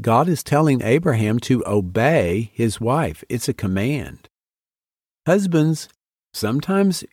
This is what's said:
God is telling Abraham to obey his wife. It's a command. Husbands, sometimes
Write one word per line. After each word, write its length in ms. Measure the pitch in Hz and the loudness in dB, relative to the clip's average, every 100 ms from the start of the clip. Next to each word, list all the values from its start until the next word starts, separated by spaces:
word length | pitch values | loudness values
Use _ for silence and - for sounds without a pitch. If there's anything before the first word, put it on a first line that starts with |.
God 280 | 117 117 170 | 2 2 2
is 140 | 160 | -2
telling 400 | - 147 156 131 | 0 2 2 2
Abraham 560 | 107 143 175 113 107 117 | 2 2 2 0 2 0
to 240 | - 127 - | 0 0 2
obey 840 | 104 92 101 123 160 87 95 113 | -2 0 0 2 2 0 -2 -4
his 280 | - 113 - | -2 -2 -2
wife. 420 | 110 143 127 78 - | -2 -2 -2 -6 -8
It's 200 | 120 - | -6 -4
a 60 | |
command. 760 | - 98 95 113 147 92 - _ _ _ _ _ _ _ _ _ _ | -4 -2 -2 -2 -4 -6 -14 _ _ _ _ _ _ _ _ _ _
Husbands, 640 | - 190 196 165 156 156 - _ _ _ _ | 0 2 2 2 2 0 -6 _ _ _ _
sometimes 680 | - 107 135 - 196 202 175 - | -6 -2 -2 0 2 2 0 -6